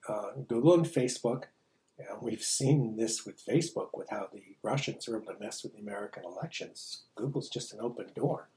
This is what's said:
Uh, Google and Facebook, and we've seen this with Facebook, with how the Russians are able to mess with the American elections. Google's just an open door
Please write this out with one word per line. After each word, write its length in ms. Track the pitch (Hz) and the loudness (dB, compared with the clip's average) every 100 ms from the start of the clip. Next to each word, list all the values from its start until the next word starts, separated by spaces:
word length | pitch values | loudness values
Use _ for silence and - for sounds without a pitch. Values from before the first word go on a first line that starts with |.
| - | -2
Uh, 200 | 107 101 139 127 | -4 -4 -8 0
Google 260 | 117 139 | 6 8
and 140 | 175 165 | 8 8
Facebook, 560 | - 123 - 120 135 - _ _ _ _ _ | 4 2 2 0 0 -4 _ _ _ _ _
and 200 | - 104 | -12 -6
we've 220 | 120 110 | -4 -4
seen 540 | - - 135 147 117 110 | -2 2 6 6 4 0
this 300 | 110 - - | 0 0 -6
with 180 | - - | -12 2
Facebook, 440 | 120 - - 92 | 2 4 -2 -4
with 160 | - - | -8 -6
how 180 | 104 98 | -6 -6
the 80 | 104 - - | -10 -18 -8
Russians 440 | 113 135 - - - | -2 0 0 -6 -4
are 140 | 113 | -6
able 140 | 101 - | -6 -10
to 40 | |
mess 220 | 113 - | -8 -8
with 120 | 113 107 | -10 -10
the 60 | |
American 420 | 104 101 104 - | -10 -8 -8 -10
elections. 800 | 87 90 165 - 82 - - - - | -12 -8 -8 -6 -10 -12 -12 -14 -14
Google's 340 | - 123 135 120 | -6 -4 -2 -4
just 260 | 120 - | -8 -8
an 60 | 104 | -6
open 280 | 117 123 104 - | -6 -4 -10 -2
door 320 | 156 135 - | 0 0 -6